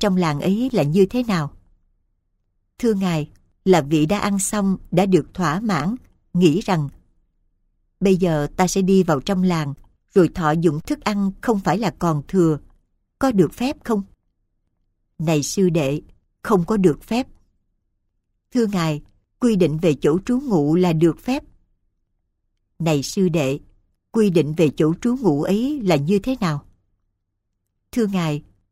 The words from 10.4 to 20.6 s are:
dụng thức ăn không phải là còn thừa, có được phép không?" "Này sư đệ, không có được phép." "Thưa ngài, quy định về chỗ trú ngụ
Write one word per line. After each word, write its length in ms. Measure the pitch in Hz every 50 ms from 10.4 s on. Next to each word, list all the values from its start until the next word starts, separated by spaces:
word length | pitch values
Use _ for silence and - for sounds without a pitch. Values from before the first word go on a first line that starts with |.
| 165 151
dụng 300 | 156 170 165 165 143 160
thức 200 | - - 294 294
ăn 300 | - 214 208 202 196 196 190 -
không 200 | - - 220 196
phải 180 | - - 151 208
là 160 | 240 - - -
còn 240 | 175 170 156 143 - -
thừa, 300 | 190 190 170 160 151 143 - - _ _ _ _ _ _ _ _ _ -
có 140 | 269 269
được 200 | 226 190 160 -
phép 240 | - - 240 277 302 - -
không?" 180 | - 220 202 196 _ _ _ _ _ _ _ _ _ _ _ _ _ _ _ _ _ _ _ _ _ _ -
"Này 240 | 156 170 160 147
sư 280 | 139 - - 202 190 180
đệ, 300 | 160 170 139 135 147 - - - - _ _ _ _ _
không 220 | - - 220 180 165
có 120 | - 220
được 260 | 208 185 170 143 -
phép." 240 | - - 220 247 262 - - _ _ _ _ _ _ _ _ _ _ _ _ _ _ _ _ _ _ _ _ _ _ _ -
"Thưa 120 | 247 226
ngài, 360 | 202 202 180 165 160 151 143 - _ _ _ _ _ _ -
quy 180 | 254 233 220
định 220 | 180 180 143 151 160
về 160 | 185 165 143
chỗ 240 | - - 147 156 190 190
trú 140 | - 247 254
ngụ 340 | 294 262 202 156